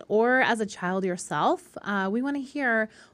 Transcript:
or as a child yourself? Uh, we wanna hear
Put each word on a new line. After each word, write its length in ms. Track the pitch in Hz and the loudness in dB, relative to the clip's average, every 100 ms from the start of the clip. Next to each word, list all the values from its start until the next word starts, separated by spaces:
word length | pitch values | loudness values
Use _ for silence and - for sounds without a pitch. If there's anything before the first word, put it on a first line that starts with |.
| - | 0
or 320 | 208 233 254 | 2 4 4
as 180 | 262 226 | 4 2
a 60 | 208 | -2
child 380 | - 180 190 | -4 -4 -2
yourself? 720 | 190 175 - 151 190 359 - - | -2 -4 -4 0 2 0 -4 -14
Uh, 280 | - 202 190 | -6 -2 -2
we 100 | 214 | -2
wanna 180 | 269 285 | -2 -4
hear 500 | 262 294 262 226 220 - - | -6 -4 0 0 0 -6 -20